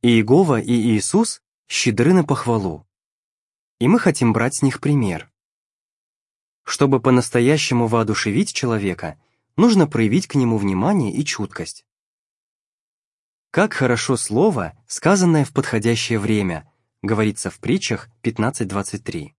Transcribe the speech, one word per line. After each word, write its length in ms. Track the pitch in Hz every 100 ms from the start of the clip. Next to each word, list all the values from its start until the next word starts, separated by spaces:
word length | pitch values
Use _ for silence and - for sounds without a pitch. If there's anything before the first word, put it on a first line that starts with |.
Иегова 560 | 120 113 107 147 185 120
и 140 | -
Иисус 680 | 120 113 107 - 190 226 - _ _ _
щедры 440 | - 127 113 127
на 120 | 185 151
похвалу, 600 | 139 120 113 95 76 _ _ _ _ _ _ _ _ _ _
и 80 | 120
мы 120 | 233
хотим 340 | 202 156 120
брать 220 | 113 120 -
с 60 |
них 200 | 139 -
пример. 500 | 143 143 107 80 - _ _ _ _ _ _ _ _ _ _ _ _ _
Чтобы 360 | - - 143 135
по-настоящему 880 | 131 123 120 123 120 151 - 123 117
воодушевить 640 | 117 110 107 107 104 202
человека, 680 | - 127 113 98 87 82 76 _ _ _ -
нужно 320 | 226 208 147
проявить 400 | 120 110 127 -
к 80 | 143
нему 220 | 123 110
внимание 560 | 101 92 127 202 110
и 100 | -
чуткость. 640 | 147 - 101 - 82 - _ _ _ _ _ _ _ _ _ _ _ _ _ _ _ _ _
«Как 220 | - 214
хорошо 440 | - 127 120 - 127
слово, 600 | - 107 202 147 85 - _
сказанное 580 | - 160 196 180 160 135
в 80 |
подходящее 680 | - - 113 107 113 - 113
время», 500 | 104 107 95 80 - _ _ _
говорится 480 | 101 107 107 101 95
в 100 | -
Притчах 500 | - 190 - 107 - _
пятнадцать 460 | 117 113 110 135 101
двадцать 380 | 98 95 98 -
три. 300 | 87 73